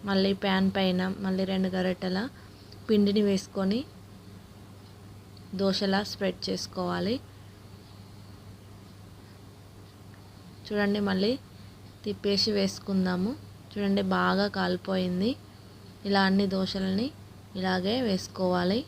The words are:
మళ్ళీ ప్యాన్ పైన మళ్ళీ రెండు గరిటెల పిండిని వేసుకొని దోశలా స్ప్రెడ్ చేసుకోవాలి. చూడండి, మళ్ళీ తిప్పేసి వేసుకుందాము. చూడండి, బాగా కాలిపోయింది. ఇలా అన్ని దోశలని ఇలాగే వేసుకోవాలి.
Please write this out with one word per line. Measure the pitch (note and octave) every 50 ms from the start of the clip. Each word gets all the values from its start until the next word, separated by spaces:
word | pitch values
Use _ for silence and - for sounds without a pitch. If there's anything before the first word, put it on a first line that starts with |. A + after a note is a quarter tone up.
| - G3+
మళ్ళీ | G3 F#3+ F#3+ G3 G3 F#3+ -
ప్యాన్ | G3 F#3+ F#3+ F#3+ F#3+ F#3+
పైన | G3 F#3+ F#3 F3+ F3+ F#3 F#3+ F#3+ G#3 G3
మళ్ళీ | F#3+ F#3 F#3 F#3+ F#3
రెండు | F#3+ F#3+ F#3+ F#3 F#3
గరిటెల | F#3 F3+ F#3 F3+ F3+ F#3+ F#3 F3+ F#3+ A3+ C#4 - - - - - - - - - - - -
పిండిని | A3 G#3 G3+ G3+ G3+ G#3+ G#3
వేసుకొని | G3+ G3 F#3+ - - - G3 F#3+ F#3+ G#3 B3 D4+ - - - - - - - - - - - - - - - - - - - - - - - - - - - - - - - - - - F#3
దోశలా | G3 G3 F#3+ F#3+ G#3 F#3+ F#3+ G3 G#3 -
స్ప్రెడ్ | - - G3+ F#3+ F#3 - -
చేసుకోవాలి. | F#3+ F#3+ F#3 - - - F#3 F3+ F3 F3 F3+ F3+ G3 A#3+ C#4 - - - - - - - - - - - - - - - - - - - - - - - - - - - - - - - - - - - - - - - - - - - - - - - - - - - - - - - - - - - - - - - - - - - - -
చూడండి, | - G#3 G#3 G#3 G3+ G3+ G#3 G#3 G3+
మళ్ళీ | F#3+ F#3 G3 A3 C4 C#4 - - - - - - - - - - - - -
తిప్పేసి | G#3 G3+ - - G3+ G3+ G3 - A3 G#3
వేసుకుందాము. | G3+ G3 G3 G3 - - - G3 F#3+ F#3 F#3 F3+ F3+ F#3 A3 C#4 - - - - - - -
చూడండి, | - G#3 G3+ G3 G3 G3+ G3 F#3 F#3
బాగా | F3+ F3+ F3+ F#3 F#3+ G3+ G#3 G3
కాలిపోయింది. | F#3+ F#3 F3+ F3+ F3+ - G3 F#3+ F#3 F#3 F3+ F3+ F3+ G3 A#3 C#4+ - - - - - - - - - - - - - - G3+
ఇలా | G3+ G3 G3 F#3+
అన్ని | F#3+ G3 G3+ F#3 F#3+
దోశలని | F#3+ F#3+ F#3+ - F#3+ F#3+ F#3+ F#3+ G3+ A#3+ D4 - - - - - - - - - F#3+
ఇలాగే | F#3 F#3 F#3 F#3 F3+ G3 A3+ C4 B3+ A3
వేసుకోవాలి. | F#3+ F#3 - - - - F#3 F3+ F3+ F3+ F3 F3+ G3+ A#3+ D#4